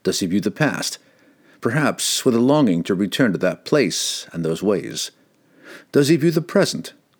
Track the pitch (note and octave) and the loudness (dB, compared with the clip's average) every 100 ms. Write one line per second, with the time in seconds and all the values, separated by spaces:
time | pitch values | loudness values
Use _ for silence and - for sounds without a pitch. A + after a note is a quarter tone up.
0 | F#2 - F2+ G2 G#3 - D3 - - - | -4 -2 0 0 -2 -2 -2 -2 -8 -10
1 | _ _ _ _ _ _ A#2 D3 B2+ F2 | _ _ _ _ _ _ -2 0 0 0
2 | - - C3+ A#2 B2+ D3+ A#2 E2+ F2 F#2+ | -4 0 2 4 4 4 4 2 0 -2
3 | G2+ - B2 E2 F2+ F2 - D3+ F#2+ - | -2 0 0 0 -2 -2 -2 0 2 -2
4 | - - - F2 D#2+ E2 G2 F#2+ A1+ C2 | -6 -8 -10 -6 -4 -2 0 -2 -4 -10
5 | - _ _ _ _ _ - - _ C#3 | -10 _ _ _ _ _ -20 -20 _ 2
6 | C#3+ D#3+ E3 D#3+ D#3+ G3+ E3+ - - - | 4 4 4 0 0 0 2 -2 -10 -18
7 | _ | _